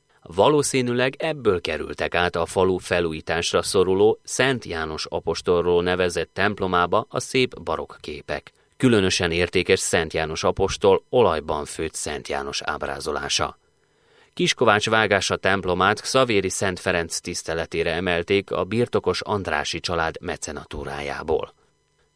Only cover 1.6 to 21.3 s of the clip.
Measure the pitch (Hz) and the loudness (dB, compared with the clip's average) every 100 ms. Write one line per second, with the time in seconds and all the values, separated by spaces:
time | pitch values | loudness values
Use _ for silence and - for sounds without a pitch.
1.6 | - 76 71 73 82 85 87 85 82 98 | 0 -6 -6 -4 -2 0 0 0 -2 2
2.6 | 92 90 - 90 85 78 - 82 87 90 | 2 2 0 0 0 -4 -4 -4 0 0
3.6 | - 98 90 95 107 - - - 131 123 | 0 2 2 4 4 2 -2 0 2 0
4.6 | 87 85 78 78 - 82 82 82 - 87 | -4 -6 -6 -6 -6 -6 -4 -2 2 2
5.6 | 85 87 90 90 90 85 80 - 101 98 | 4 2 2 2 0 -2 -4 0 -2 0
6.6 | 95 90 87 101 113 - - 131 127 - | 0 2 2 0 0 -6 -2 0 0 -2
7.6 | 85 78 71 - - 71 - 73 - _ | -6 -4 -6 -12 -12 -12 -8 -8 -10 _
8.6 | _ - 131 110 95 - 87 82 87 92 | _ 0 4 4 4 2 0 0 0 2
9.6 | 87 95 - 95 78 80 78 80 95 90 | 4 2 2 0 0 -2 -4 -2 -2 0
10.6 | 95 - 101 92 - 127 104 80 76 76 | -2 2 4 4 2 4 4 2 -2 -4
11.6 | 73 - 80 - - 73 - 71 69 71 | -6 -6 -6 -6 -8 -8 -6 -6 -6 -8
12.6 | - 73 71 69 78 71 71 - 73 - | -6 -6 -4 -6 -6 -4 -2 -2 -2 -6
13.6 | _ _ _ _ _ _ _ - 180 - | _ _ _ _ _ _ _ -2 0 2
14.6 | 113 104 110 110 107 98 - 92 95 98 | 4 4 4 2 4 2 2 0 0 0
15.6 | 92 90 95 107 - 131 127 101 95 - | 0 2 2 2 0 2 2 2 0 -2
16.6 | 98 90 98 90 82 - - 85 - 82 | -2 -2 -2 -2 -2 -6 -8 -8 -6 -6
17.6 | 80 82 82 80 92 87 87 101 - - | -4 -2 -2 -2 0 -2 2 0 0 -4
18.6 | 90 110 120 104 90 90 - 104 80 76 | -2 -2 0 0 0 -2 -2 -4 -2 -2
19.6 | 73 82 - 85 80 76 85 76 - 73 | -4 -6 -4 -2 -2 -4 -8 -8 -8 -12
20.6 | 65 73 69 71 71 69 78 | -12 -12 -10 -8 -8 -6 -2